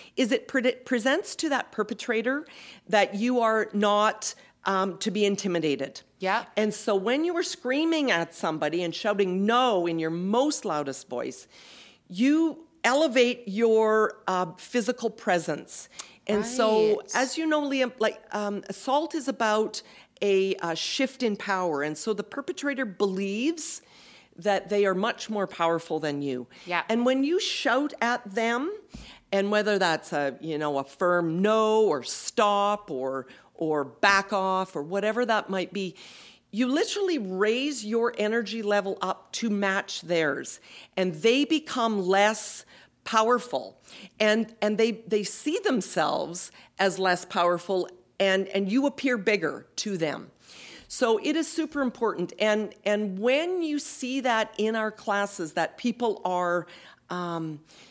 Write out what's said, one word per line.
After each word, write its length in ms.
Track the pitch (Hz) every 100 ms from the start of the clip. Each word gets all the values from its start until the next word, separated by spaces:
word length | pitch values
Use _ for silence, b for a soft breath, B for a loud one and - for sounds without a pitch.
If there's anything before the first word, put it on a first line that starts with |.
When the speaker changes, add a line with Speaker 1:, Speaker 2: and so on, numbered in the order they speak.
| B -
Speaker 1:
is 160 | 240
it 160 | 254 -
pre-, 260 | 262 247 247
presents 540 | - 240 226 311 - -
to 100 | 320
that 220 | 269 -
perpetrator 760 | - 208 208 - 220 226 277 320 B B B -
that 260 | 214 196 196
you 240 | 240 247
are 300 | 226 220 214
not, 640 | 202 208 208 214 - - - B B -
um, 320 | 190 190 175
to 120 | 220
be 140 | 196
intimidated. 800 | 202 196 202 175 156 135 135 - - -
Speaker 2:
Yeah. 240 | 185 214 - -
Speaker 1:
And 160 | 214
so 220 | 208 - 196
when 260 | 196 269
you 140 | 339 339
are 60 |
screaming 680 | 349 - 247 277 330 320 269
at 240 | 170 170 -
somebody 480 | 180 156 151 170
and 100 | 175
shouting 520 | 156 220 202 190 180 208
no 420 | 240 254 196 175
in 120 | 165
your 100 | 160
most 560 | 170 185 226 294 285 202
loudest 420 | 151 139 131 -
voice, 400 | 123 127 127 - B B B B B -
you 560 | 180 262 311 330 - - _
elevate 600 | 233 269 320 247 240 240 -
your, 760 | 196 233 220 220 220 214 - -
uh, 200 | 185 180 -
physical 520 | - 247 214 247 226
presence. 800 | - - 180 165 151 - - - B B B -
And 180 | 208 226
so, 520 | 254 220 220 214 208
Speaker 2:
Right. 140 | - 220
Speaker 1:
as 220 | 254 -
you 80 | 320
know, 160 | 302
Liam, 300 | 285 269 247 -
like, 220 | 220 - -
um, 320 | 208 208 202 -
assault 460 | 196 - 277 311 330
is 120 | 262
about 540 | 214 220 214 214 - B B B -
a, 340 | 202 190 190 185
uh, 160 | 170
shift 500 | 165 - - 262 -
in 120 | 240 202
power. 460 | - 190 180 147
And 140 | 147 151
so 160 | 226
the 100 | 208
perpetrator 640 | 202 - 269 - 285 262 240
believes 960 | 175 202 190 196 208 277 339 - - B B B B B -
that 340 | 185 190 170
they 160 | 208 202
are 100 | 185
much 340 | 220 - -
more 180 | 214 190
powerful 520 | - 165 170 - 156
than 220 | 151 143
you. 260 | 143 123 120 B B
Speaker 2:
Yeah. 180 | 175 -
Speaker 1:
And 160 | 226 247
when 180 | 262
you 160 | 277 359
shout 540 | 415 - 277 247 294 -
at 200 | 233 240 202 196
them, 360 | 226 240 311 427 - B B B -
and 200 | 196 202
whether 260 | 214 208 202
that's 340 | 180 160 -
a, 240 | 151 143 123
you 160 | 160 151
know, 200 | 151 139
a 60 |
firm 580 | 135 - 180 175 170 165
no 400 | 202 220 220 220
or 200 | 214 147
stop 840 | 123 - - - 208 202 202 208 -
or, 380 | 135 131 135 127 B B
or 300 | - 160 151
back 480 | 135 - 202 196 196
off 440 | 202 190 185 185 156
or 80 |
whatever 420 | 147 196 208 220 240
that 240 | 214 -
might 240 | 190 185
be, 220 | 202 185 - B B B B _
you 160 | 202 247
literally 500 | 285 - 415 381 311
raise 640 | 190 185 208 240 285 262
your 300 | 208 226 233 -
energy 440 | 208 233 202 226
level 360 | 208 202 196 -
up 300 | 185 - -
to 160 | - 233
match 520 | 202 196 196 - -
theirs. 580 | 165 175 151 135 135 - B B B -
And 200 | 185 156
they 300 | 226 262 285
become 600 | 311 311 254 226 208 180
less 560 | 190 208 214 - - - B B _
powerful. 800 | - 220 220 247 - 135 - - B B B -
And, 360 | 214 220 220 -
and 160 | 208 214
they, 140 | 226
they 320 | 214 - 214
see 360 | 196 - 302 359
themselves 880 | 427 254 - 180 156 151 143 175 - B B -
as 180 | 196 180
less 260 | 190 175 -
powerful, 640 | 190 175 175 - 185 170 - _ -
and, 280 | 196 190 190
and 220 | 196 196
you 140 | 240 277
appear 320 | 277 269 247
bigger 480 | 190 208 156 131 - -
to 200 | 214 185
them. 340 | 156 - - _ B B B B B
So 300 | - 240 226
it 120 | 285 311
is 120 | 311
super 300 | - 311 285
important. 520 | 262 - 226 170 180 -
And, 360 | 214 214 208 - 214
and 320 | 208 208 190
when 460 | 233 269 339 359
you 160 | 320 294
see 420 | - - 247 269
that 320 | 254 220 220 -
in 160 | 214 226
our 160 | 214
classes, 640 | 214 - 202 202 - 160
that 240 | 170 160 -
people 420 | 247 - 240 -
are, 440 | 185 180 175 175 170 B B B -
um, 520 | 180 175 170 160 151 B B B